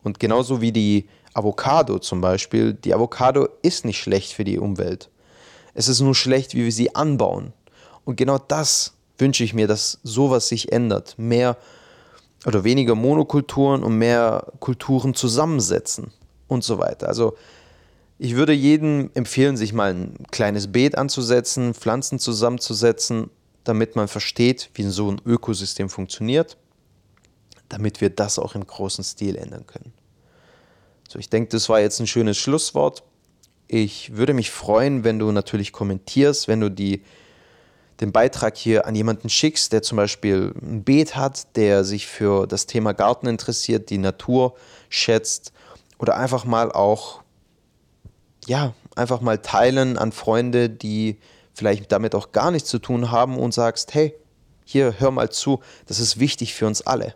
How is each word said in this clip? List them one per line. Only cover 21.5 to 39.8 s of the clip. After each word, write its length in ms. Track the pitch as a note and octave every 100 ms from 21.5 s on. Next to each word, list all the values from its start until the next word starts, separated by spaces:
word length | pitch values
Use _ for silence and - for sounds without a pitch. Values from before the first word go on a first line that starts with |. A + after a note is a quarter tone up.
| - B2
Pflanzen 440 | A#2 - A#2 C3 C3+
zusammenzusetzen, 1120 | - A2+ A#2+ B2 - G#2+ A2+ A2+ - A2+ A2 _ _ _
damit 320 | - A2 A2+ -
man 120 | G#2
versteht, 600 | - - - A#2+ B2+ -
wie 80 | -
so 280 | G2+ F#2 G#2
ein 120 | G2
Ökosystem 640 | - A#2 - G2+ G2 - G2
funktioniert, 680 | - F#2+ - A2 C#3 E3 - _ _ _ _ _ _ _ _ _ - _
damit 320 | G2+ G#2 -
wir 80 | G2+
das 280 | - G#2 -
auch 160 | -
im 120 | G2 G2
großen 360 | - G2 -
Stil 340 | F#2+ - G2+ -
ändern 300 | - - -
können. 280 | - - _ _ _ _ _ _ _ _ _ _ _ _
So, 100 | -
ich 120 | G#2+
denke, 180 | A2 A2+
das 220 | A#2 -
war 100 | A2
jetzt 180 | G#2+ -
ein 80 | A2
schönes 300 | - A2 G2+
Schlusswort. 680 | - D3+ - C#3+ G#2 - _ _ _ _ _ _ _
Ich 460 | A#2 G#2 - -
würde 200 | A2 C3
mich 160 | C3+ A2
freuen, 520 | - - G#2+ C3+ C#3
wenn 160 | A2+ A2
du 140 | G#2+
natürlich 400 | G#2 - A2 G2+
kommentierst, 760 | - G2+ F#2+ - - C#3+ C#3 -
wenn 140 | A2
du 100 | G#2+
die, 320 | F#2+ G2 G2 _ - _ _ _ _ _ _ _ _
den 120 | G#2+
Beitrag 440 | G#2 B2 - A2+ -
hier 300 | - A2 -
an 80 |
jemanden 360 | A2 A2 A2+ A#2
schickst, 420 | - D#3 D#3 -
der 100 | A2